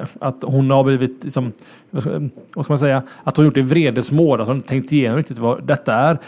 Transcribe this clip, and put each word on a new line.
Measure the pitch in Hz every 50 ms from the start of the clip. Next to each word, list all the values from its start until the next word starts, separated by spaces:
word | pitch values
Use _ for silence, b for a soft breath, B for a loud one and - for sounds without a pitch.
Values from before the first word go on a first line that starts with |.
| - - - -
att | 143 135 127 - -
hon | 131 131 135 135 131
har | 139 135 135
blivit, | 135 135 123 131 127 127 - -
liksom, | 143 - 139 127 117 - B B B B B B B
vad | - 139
ska, | 117 156 - 151 147 131 - - - - -
vad | 175 139
ska | -
man | 147
säga? | 127 147 139 135 135 131 B B B B
Att | 139 -
hon | 156 151
gjort | 147 -
det | 143
i | 131
vredesmål, | 127 156 170 156 131 113 123 113 - 139 156 170 151 135 113
att | 113
hon | 110 135
inte | 135 - -
tänkt | 139 131 131 -
igenom | 151 143 127 110 120
riktigt | 151 156 - 123 113
vad | 117 117 127 - 131
detta | 139 143 135 - - 110
är? | 117 143 160 165 131 B